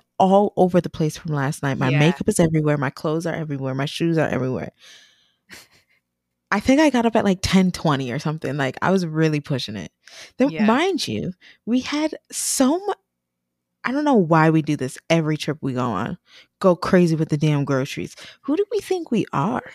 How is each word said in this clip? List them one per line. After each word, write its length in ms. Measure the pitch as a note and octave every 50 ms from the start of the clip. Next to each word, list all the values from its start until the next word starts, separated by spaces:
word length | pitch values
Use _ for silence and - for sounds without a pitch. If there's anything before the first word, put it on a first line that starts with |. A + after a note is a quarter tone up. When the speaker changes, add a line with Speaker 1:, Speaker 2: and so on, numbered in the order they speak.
| _ _ _ -
Speaker 1:
all 340 | F#3+ F#3 G3 G3+ G#3 - -
over 240 | - F3+ F3+ F3+ F3
the 80 | - D#3
place 280 | - - D#3+ D3+ -
from 140 | - - D#3+ D3+
last 300 | C#3+ C3+ C#3+ D3 - -
night. 140 | C#3 C3+
My 120 | C3 C#3 C3
Speaker 2:
Yeah. 100 | C#3 D3
Speaker 1:
makeup 280 | D3 E3 F3+ - -
is 120 | - G#3 -
everywhere. 380 | E3+ D#3+ D#3+ D#3 D3+ D3+ D3
My 120 | D3 C3+ C3
clothes 340 | - - - D#3+ D#3 E3 E3+
are 80 | E3 -
everywhere. 380 | E3 D#3 D#3 C#3+ C3 C3+ C3 C3
My 120 | C#3 C#3
shoes 320 | D3+ - - E3 E3 E3
are 100 | D#3 C#3
everywhere. 440 | - - C3 C3 C3 B2 F2 D2+ - _ _ - - - - _ _ _ _ _ _ _ _ _ _ - - - _ _ _ _ _ _ _ _ _ _ _ _ _ _ _ _ -
I 80 | G3 G3+
think 200 | - B3+ C4 D4
I 80 | D#4+ D4
got 160 | B3 A#3+ A#3
up 100 | A#3 A3
at, 80 | A3 G3+
like, 140 | G3+ F3+ - -
ten 280 | - - G3 F#3 F3+
twenty 400 | - - - D#3+ C#3+ C3+ C3+ A#2+
or 80 | A2+ D3+
something. 380 | - D#3 D3+ D#3 - - C#3+
Like, 200 | D3+ C3+ C3 - -
I 100 | - E3+
was 140 | F#3+ G3 F3
really 340 | D#3+ D#3 D#3+ D#3+ D#3 D3+ D3
pushing 360 | - - C#3+ B2 - - A2
it. 160 | G2 D#2 - _ _ _ - - - - - _
Then, 140 | - B3+ C#4
Speaker 2:
Yeah. 140 | D#3+ D#3 G#3+
Speaker 1:
mind 420 | G#3+ A#3 C#4 E4+ G4 F4+ B3 -
you, 260 | - G#2+ G#2 A#2+ F3 F3+ _ _ - - _ -
we 160 | G#3+ A#3+ B3+
had 340 | - - D4 D4 D#4 D4+ - - _ -
so 480 | - - - - - - C4 B3+ D#4+ F#4
mu-, 140 | G4+ G4+ - _ _ _ _ _ _ _ _ _ _ _ _ _ _ _ _ _ -
I 80 | A3
don't 140 | B3+ D4 D4+
know 100 | D4 C4
why 340 | G#3+ F3 D3+ E3+ D#3+ D#3 D#3+
we 120 | D#3 D#3+ D3
do 120 | D3+ D3
this 220 | - C3 C3+ - - _ -
every 280 | E3 E3 D#3 D#3 D#3
trip 220 | - - D#3+ C#3+ -
we 120 | - C#3+ A#2+
go 180 | B2 B2 B2
on. 260 | G#2 F2+ A#2 - F3+ - _ _ - - - _ _ -
Go 160 | - F#3+ F3
crazy 400 | - - - G3 F3+ F3+ D#3+ D#3+
with 140 | D3+ D#3+ -
the 80 | D#3
damn 280 | D3 D#3 D3+ D3 C#3+ C#3
groceries. 500 | C#3 C#3 C3 C3+ - - - F2 - - - - - - _
Who 140 | - - D4
do 80 | F#4 G#4 -
we 80 | A4+ G4
think 300 | - - F#4+ F4+ D#4+ -
we 140 | B3 G3 - - -
are? 300 | C#3 C#3+ G#3 C4 - - -